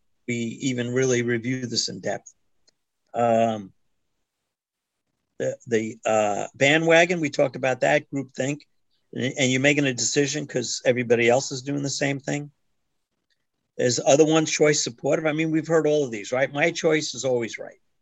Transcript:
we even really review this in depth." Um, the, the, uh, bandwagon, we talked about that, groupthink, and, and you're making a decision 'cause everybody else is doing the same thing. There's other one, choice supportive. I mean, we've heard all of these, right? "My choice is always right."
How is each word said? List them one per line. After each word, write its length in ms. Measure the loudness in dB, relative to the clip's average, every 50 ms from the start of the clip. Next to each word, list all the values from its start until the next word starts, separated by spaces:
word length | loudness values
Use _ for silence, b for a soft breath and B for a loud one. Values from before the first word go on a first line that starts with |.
| _ _ _ _ -8
we 80 | -6 -4
even 580 | -4 -4 -6 -6 -6 -4 -4 -4 -4 -4 -2 0
really 280 | 0 2 2 2 0
review 440 | 0 0 -2 -2 -2 -4 -6 -6 -6
this 220 | -4 -4 -4 -4
in 140 | -4 -8 -8
depth." 320 | -6 -6 -6 -8 _ -18 _ _ _ _ _ _ _ _ _ _ _ _ _ _ _ _ -2
Um, 580 | 0 2 4 4 4 4 2 0 -4 -8 -14 _ _ _ _ _ _ _ _ _ _ _ _ _ _ _ _ _ _ _ _ _ _ _ _ _ _ _ _ _ _ _ _ _ -6
the, 160 | -6 -6 -6 -6 -6
the, 300 | -2 -2 -2 -2 -2 -8 -6 -2
uh, 420 | 0 2 2 2 2 0 -2 -6 -8 _
bandwagon, 680 | 2 2 4 4 4 4 6 6 6 6 4 2 -2
we 80 | -2 -4
talked 260 | 0 0 0 0 0
about 240 | -2 -2 -2 0 0
that, 320 | 2 2 2 2 0 -4
groupthink, 520 | -8 -8 -8 -8 -6 -6 -4 -4 -4 -6 -10 _ _ _ _ _ _ _ _ -14 -8
and, 200 | -4 -4 -4 -2
and 140 | 0 0 0
you're 100 | 2 2
making 240 | 2 2 2 2 0
a 80 | -2 -2
decision 520 | -2 -4 -2 0 0 0 0 -2 -8 -8
'cause 360 | -6 -6 -6 -4 -4 -6 -2 0
everybody 460 | 0 0 0 2 2 2 4 4 4
else 240 | 4 2 0 -2 -10
is 80 | -10
doing 200 | -8 -6 -6 -4
the 80 | -4 -4
same 300 | -4 -4 -2 -4 -4 -4
thing. 320 | -6 -6 -6 -6 -6 -10 _ _ _ _ _ _ _ _ _ _ _ _ _ _ _ _ _ _ _ _ _ _ _ _ _
There's 240 | -2 -2 0 0 0
other 240 | 4 4 6 6 6
one, 200 | 6 6 2 2
choice 380 | 2 2 2 2 2 2 2 -2
supportive. 420 | -6 -8 -4 -2 0 0 0 0
I 60 | 0
mean, 180 | 0 0 -2 0
we've 160 | -2 -2 0
heard 220 | 2 0 2 2
all 160 | 2 2 2 0
of 80 | -2
these, 220 | -4 -8 -6 -4 -2
right? 180 | -2 -2 -2
"My 200 | 0 -2 -2 -2
choice 420 | -2 0 0 2 2 2 -2 -4 -8
is 100 | -6 -2
always 340 | -2 -2 -2 -2 -4 -8
right." 220 | -12 -14 -16 -18 _ _ _ _ _